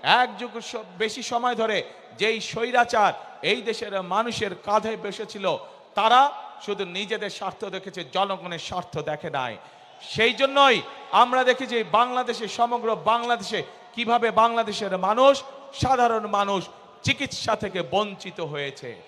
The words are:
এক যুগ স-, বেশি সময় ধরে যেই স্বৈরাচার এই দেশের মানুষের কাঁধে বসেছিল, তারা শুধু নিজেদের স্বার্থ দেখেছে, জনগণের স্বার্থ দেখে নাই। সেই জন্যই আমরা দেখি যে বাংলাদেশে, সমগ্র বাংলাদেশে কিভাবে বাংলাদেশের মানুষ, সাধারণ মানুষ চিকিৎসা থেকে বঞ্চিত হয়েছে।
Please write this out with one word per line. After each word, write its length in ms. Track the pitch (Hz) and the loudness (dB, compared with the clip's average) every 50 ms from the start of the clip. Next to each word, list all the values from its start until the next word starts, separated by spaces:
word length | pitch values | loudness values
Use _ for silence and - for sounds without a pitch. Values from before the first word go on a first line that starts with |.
| - | 4
এক 260 | 139 190 240 254 240 208 | 4 4 4 4 0 -2
যুগ 160 | 190 240 240 240 233 | -10 -12 -10 -10 -12
স-, 260 | - - - 226 214 180 180 | -12 -10 -10 -10 -12 -12 -6
বেশি 260 | 180 220 220 220 269 226 | -4 -4 -4 -4 -6 -8
সময় 320 | - 247 233 240 247 247 | -4 -4 0 0 0 0
ধরে 220 | 214 220 214 214 180 131 - - - - - - | 0 0 0 0 -2 -2 -4 -12 -20 -20 -20 -6
যেই 200 | 117 151 220 226 220 | -2 0 0 0 -2
স্বৈরাচার 720 | - - - 220 233 247 247 247 240 240 - 220 208 185 - - - - - - | -4 -8 -4 -4 -4 2 4 4 4 4 4 4 4 4 2 0 -10 -16 -16 -6
এই 200 | - 160 208 247 | 0 0 0 0
দেশের 320 | 208 226 220 - 226 208 196 196 185 | 0 -6 -6 -6 -6 -6 -6 -6 -4
মানুষের 480 | 175 185 208 233 240 226 - 214 202 180 - - | -2 -2 -2 -2 -2 -2 -4 -4 -4 -6 -8 -4
কাঁধে 280 | 202 202 214 202 220 220 | 2 2 2 2 0 -6
বসেছিল, 480 | 196 180 202 190 - 220 202 - 208 196 185 156 117 - - - - - - - | -6 -8 -10 -8 -8 -10 -10 -10 -4 -2 -2 -2 -2 -4 -12 -20 -20 -20 -6 -2
তারা 260 | 208 202 220 233 254 277 285 - - - - - - - | 2 4 6 8 8 6 6 2 -6 -14 -16 -18 -14 -8
শুধু 180 | - 202 185 196 | -8 -4 -4 -6
নিজেদের 440 | 175 175 185 214 190 220 208 208 196 | -6 -6 -8 -6 -4 -6 -6 -6 -8
স্বার্থ 320 | - - 208 190 180 - 214 | -8 -8 -8 -8 -8 -8 -10
দেখেছে, 360 | 196 180 190 190 202 - 180 170 139 | -10 -10 -10 -12 -10 -12 -12 -12 -4
জনগণের 480 | - 185 196 196 196 175 165 180 175 160 | 0 0 0 0 -2 -6 -6 -10 -10 -10
স্বার্থ 340 | - - 196 180 175 - - | -10 -8 -8 -8 -8 -6 -8
দেখে 320 | 160 143 156 151 151 - 165 | -8 -6 -6 -6 -6 -8 -6
নাই। 240 | 139 139 127 123 107 92 - - - - - - - - | -4 -4 -4 -4 -8 -12 -16 -20 -20 -20 -20 -20 -20 -20
সেই 320 | - - - - 220 240 240 | -16 -10 0 2 2 2 2
জন্যই 440 | 196 269 277 277 277 277 269 240 185 - - - - - - | 2 0 2 6 6 8 8 6 4 0 -6 -14 -16 -10 2
আমরা 320 | - 196 240 247 247 262 254 | 4 4 6 6 4 2 4
দেখি 220 | 247 247 247 262 | 4 2 2 0
যে 140 | 226 240 233 220 170 | -2 -2 -2 -2 2
বাংলাদেশে, 560 | 151 214 240 247 247 254 254 220 233 226 226 | 4 4 4 4 2 -2 -2 -2 -4 -6 -6
সমগ্র 480 | 190 - - 233 233 240 240 214 226 220 | -8 0 0 0 2 0 -2 0 -2 -2
বাংলাদেশে 640 | 185 151 208 226 233 240 240 240 226 196 - 226 190 143 - - - - - - | 0 2 0 0 2 2 -2 -2 -2 -2 -6 -6 -6 -6 -6 -12 -20 -20 -14 -6
কিভাবে 380 | 233 240 220 233 240 226 226 | -6 0 2 2 2 2 2
বাংলাদেশের 680 | 202 214 226 233 233 233 226 208 208 - 214 196 185 | 4 4 4 4 4 0 -2 -2 -4 -6 -4 -4 -2
মানুষ, 460 | 180 180 190 214 233 262 277 277 262 - - - - - - - | -2 0 0 4 6 8 6 6 6 0 -12 -18 -18 -18 -18 -6
সাধারণ 540 | - - 254 262 247 247 240 226 220 214 | -2 2 2 4 4 4 4 2 0 -2
মানুষ 340 | 208 202 202 202 196 202 190 160 - - - - - - - - | 0 0 0 0 0 0 -2 -4 -6 -16 -20 -20 -20 -20 -6 -2
চিকিৎসা 520 | 247 269 - 285 - - - - - 220 | -2 -2 -2 -2 -8 -6 -6 -2 -2 -2
থেকে 240 | 208 214 196 165 185 165 143 | -2 -2 -6 -4 -6 -6 -2
বঞ্চিত 480 | 151 196 214 208 196 - - 190 180 - | 0 0 0 -2 -6 -12 -14 -14 -10 -10
হয়েছে। 480 | 170 151 147 147 143 139 135 - - 123 110 - - | -10 -8 -6 -8 -8 -8 -10 -12 -14 -14 -14 -16 -18